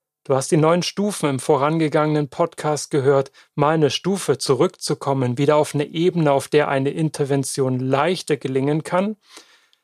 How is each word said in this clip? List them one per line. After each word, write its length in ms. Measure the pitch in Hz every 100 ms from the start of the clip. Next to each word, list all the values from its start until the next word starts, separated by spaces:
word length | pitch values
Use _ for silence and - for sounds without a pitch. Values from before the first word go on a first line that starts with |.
| _ _ -
du 80 |
hast 160 | 135 135
die 60 | 165
neun 260 | 156 175
Stufen 460 | 165 - 208 185 151
im 100 | 131
vorangegangenen 920 | - 143 143 165 156 151 151 151 147
Podcast 600 | - 170 - 156 147 -
gehört, 400 | 151 131 139 135 _ _
mal 200 | - 143
eine 160 | 160 143
Stufe 480 | - 175 190 - 135
zurückzukommen, 1000 | - 127 180 - - 151 - 135 123 123
wieder 200 | 143 151
auf 180 | 147
eine 100 | 143
Ebene, 480 | 147 160 175 170 151
auf 160 | 139 -
der 200 | 147 147
eine 200 | 139 139
Intervention 920 | 165 156 - 139 139 131 - 131 127
leichter 600 | 131 135 156 185 - 147
gelingen 460 | 135 131 139 156
kann. 320 | - 180 202 214 _ - - _ _ _